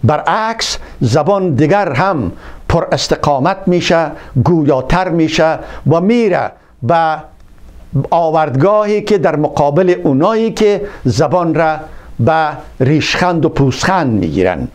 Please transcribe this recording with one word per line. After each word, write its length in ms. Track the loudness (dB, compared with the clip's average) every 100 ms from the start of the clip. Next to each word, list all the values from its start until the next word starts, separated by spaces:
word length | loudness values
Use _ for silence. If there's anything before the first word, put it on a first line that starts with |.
برعکس، 720 | 2 0 0 -2 -2 -6 -8 -8 -12 -4
زبان 540 | 0 0 2 0 0 0
دیگر 360 | 2 2 0
هم 400 | 0 0 -2 -4 -8 -16 -18 -4
پر 160 | -2 0
استقامت 680 | -4 -2 -2 0 0 0 -2 0
می‌شه، 460 | 0 2 0 0 -6 -6 0
گویاتر 680 | 2 2 2 0 0 -2 0
می‌شه 500 | 0 0 2 0 0 -8 -6 0
و 140 | 2
میره 500 | 2 2 2 0 -4 -8 _ -10
به 340 | 0 2 2 -2 -8 -20 -20 -20 -20 -20 -6 -4 0
آوردگاهی 920 | 0 2 2 0 2 2 2 2 -2
که 160 | 2 2
در 180 | 2 0
مقابل 600 | -2 0 2 2 2 2
اونایی 480 | 2 2 2 2 -2
که 300 | 2 2 2 -4 -4
زبان 520 | -2 0 2 2 0 2
را 200 | 0 0 -8 -18 -18 -2
به 280 | 2 2 0 -4 -14 -2
ریشخند 680 | 2 2 0 -2 0 2 0
و 40 |
پوزخند 680 | 2 0 0 0 0 0 0
می‌گیرن. 480 | 0 0 0 0 -6